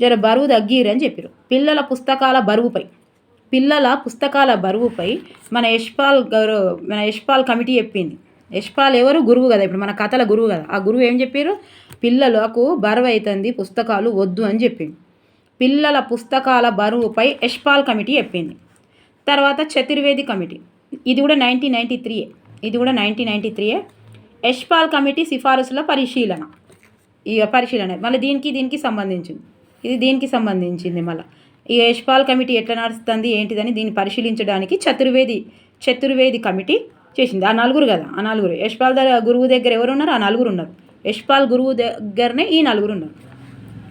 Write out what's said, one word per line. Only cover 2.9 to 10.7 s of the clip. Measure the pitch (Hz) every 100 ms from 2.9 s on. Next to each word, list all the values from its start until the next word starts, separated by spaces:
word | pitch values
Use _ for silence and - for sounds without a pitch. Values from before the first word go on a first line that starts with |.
| _ _ _ _ _ _
పిల్లల | 262 269 302 262 277 262
పుస్తకాల | - 277 277 269
బరువుపై | 214 190 202 240 233 180 330 - - -
మన | 233 233
యశ్పాల్ | 226 226 - 277 277
గారు, | 254 220 220 214 185 175
మన | - 208
యశ్పాల్ | 214 214 - 269
కమిటీ | 262 233 240 254
చెప్పింది. | 220 202 165 - _ _ _ 185
యశ్పాల్ | 202 - 269 247
ఎవరు? | 254 311
గురువు | 233 247 254
కదా, | 214
ఇప్పుడు | 190 185
మన | 202
కథల | 202 208 254
గురువు | 226 214 226
కదా. | 175 151